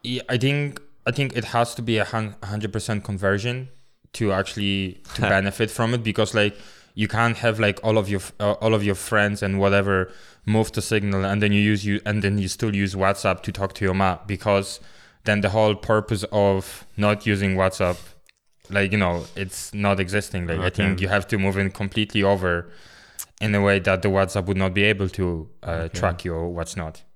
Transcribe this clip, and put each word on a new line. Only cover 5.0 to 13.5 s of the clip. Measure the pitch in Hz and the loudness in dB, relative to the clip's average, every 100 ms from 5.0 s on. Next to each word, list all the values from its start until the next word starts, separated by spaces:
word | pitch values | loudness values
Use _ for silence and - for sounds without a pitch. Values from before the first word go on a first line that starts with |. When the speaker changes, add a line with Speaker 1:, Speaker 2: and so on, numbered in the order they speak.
| - - | -12 -2
Speaker 1:
to | |
Speaker 2:
<laughs> | 104 98 | 2 2
Speaker 1:
benefit | 98 - 110 | 2 -2 -4
from | - 113 | 0 0
it | 120 | 0
because, | 110 104 107 | -2 0 0
like, | 110 104 - - - _ - | 2 0 -2 -20 -20 _ -4
you | 107 | -2
can't | 107 117 110 | 2 2 2
have, | 117 107 | 0 2
like, | 104 98 | 0 2
all | 110 110 | 2 2
of | 98 | 2
your | 98 | -4
f-, | - - | -4 -2
uh, | 104 | 0
all | 101 113 | 2 2
of | 110 | 2
your | 101 95 | 2 -2
friends | - 107 104 101 | 0 2 2 0
and | 101 98 | -2 2
whatever | 98 98 98 95 92 - - _ - | 4 4 4 0 0 -8 -20 _ 0
move | 110 110 | 2 2
to | - | -2
Signal | - 110 101 98 | 0 0 0 0
and | 98 101 | 0 2
then | 104 | 4
you | 101 | 4
use | 104 104 104 | 4 2 0
you | 101 107 | -2 0
and | 107 | 0
then | 98 104 | 0 0
you | 92 | -2
still | - 113 101 | -2 -2 0
use | 98 98 | -2 0
WhatsApp | 95 101 101 90 | 0 2 -2 -2
to | - | -6